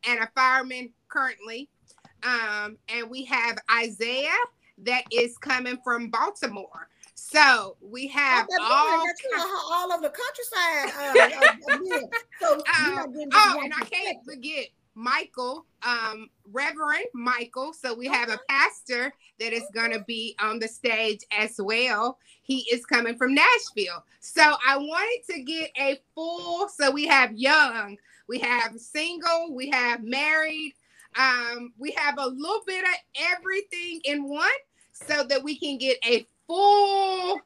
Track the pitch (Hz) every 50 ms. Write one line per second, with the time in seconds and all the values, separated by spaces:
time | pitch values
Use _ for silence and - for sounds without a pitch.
0 | - 226 240 233 226 226 _ 262 262 262 254 262 262 262 254 254 247 240 _ _
1 | _ _ - 294 269 254 226 196 202 220 226 240 277 _ _ _ _ _ - _
2 | _ - _ _ - 240 247 233 226 214 208 208 208 208 214 - _ - 220 240
3 | 233 226 247 262 269 247 269 254 233 233 226 220 - - 226 233 233 233 214 185
4 | 220 233 247 262 277 302 339 427 480 480 _ _ _ _ _ _ 190 220 247 247
5 | 240 - 220 233 240 240 240 - - 285 262 254 254 247 247 247 254 254 240 233
6 | 240 226 226 220 269 370 403 - - 247 208 190 190 - - - - _ _ _
7 | _ - _ - - - - 302 302 277 254 233 202 196 175 _ - 196 214 247
8 | 269 277 262 277 285 269 254 240 226 202 370 370 208 220 254 277 302 311 320 320
9 | 320 349 349 - - 539 466 - - 381 392 370 - - 330 349 359 370 349 339
10 | 311 294 294 - 480 523 587 - 494 - 453 392 349 339 330 294 277 294 277 -
11 | 285 277 269 254 262 - - 269 269 311 - - - 262 285 285 370 370 381 381
12 | 254 - - 466 - _ - - 339 339 294 311 311 - 339 320 311 294 277 -
13 | - 285 247 302 302 285 302 415 427 403 349 302 277 285 302 302 311 - - 359
14 | 392 381 - - _ 254 302 269 233 294 311 294 240 - _ _ _ _ _ 220
15 | 226 240 269 311 - - _ - 247 247 262 320 320 _ _ _ - 240 240 233
16 | 226 220 214 214 220 - _ _ _ 208 196 254 277 302 320 302 311 294 311 330
17 | 392 480 _ 240 233 247 247 240 240 240 - 254 262 302 320 - - 254 233 226
18 | 247 262 285 247 240 233 226 - - - 277 269 302 403 415 - - - 254 240
19 | 247 277 277 _ _ _ _ _ 220 226 220 233 226 233 202 226 226 233 226 220
20 | 202 - 233 226 226 226 202 - 208 214 220 233 220 220 226 - - 240 226 220
21 | 226 220 220 208 - _ 220 208 214 226 - - 202 196 220 233 247 254 226 208
22 | 220 247 269 _ _ _ - _ _ - 262 262 247 - 233 247 240 - 285 240
23 | 240 226 233 240 254 254 269 285 320 427 494 466 - - - - 196 175 175 170
24 | - _ _ _ - - - 330 311 302 294 - 247 262 277 277 285 294 320 349
25 | 392 440 494 494 - - 370 320 254 247 320 320 320 - _ 254 277 277 285 277
26 | _ _ _ - 320 330 339 349 349 349 339 339 392 403 - - 285 269 269 285
27 | 294 320 302 269 254 233 220 214 247 269 302 311 302 262 226 226 208 202 202 202
28 | _ _ _ _ _ - 233 254 247 240 247 240 233 233 220 226 - - - 302
29 | 311 339 349 339 311 339 330 330 330 339 285 247 262 277 294 254 247 240 240 233
30 | 226 220 247 269 294 302 311 311 311 311 311 311 311 302 - _ _ _ _ _
31 | - _ _ 233 262 262 254 247 240 233 240 240 240 240 240 214 254 302 285 -
32 | 302 294 285 277 277 254 262 262 285 339 415 427 415 - 381 370 392 359 359 -
33 | - _ _ 262 302 339 359 349 339 381 381 392 403 _ - 349 349 349 339 330
34 | - 277 294 294 285 277 285 294 330 392 508 554 _ _ _ _ _ _ _ -
35 | - - 302 294 277 240 277 262 262 294 302 247 - 294 285 247 254 269 254 247
36 | - 233 240 220 226 _ _ _ _ _ 330 359 403 403 415 415 403 392 392 392
37 | 392 381 381 370 359 359 392 370 -